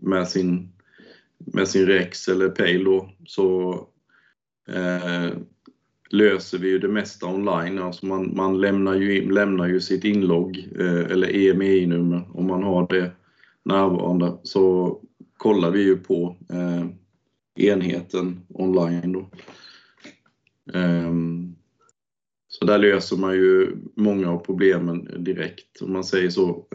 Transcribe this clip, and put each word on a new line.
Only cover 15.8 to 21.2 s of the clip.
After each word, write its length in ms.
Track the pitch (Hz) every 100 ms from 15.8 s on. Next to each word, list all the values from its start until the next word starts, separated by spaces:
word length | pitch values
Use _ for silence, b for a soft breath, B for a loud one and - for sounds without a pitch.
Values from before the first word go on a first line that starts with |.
ju 140 | 98 92
på, 400 | - 90 87 87 -
eh, 360 | 87 90 87 87 - _ _ _ _ _ - 101
enheten 760 | 101 92 87 87 92 90 90 -
online 640 | - 92 92 85 85 87
då. 180 | 92 95 B B B B B B B B B _ _ _ _ - 90
Ehm, 760 | 90 85 85 85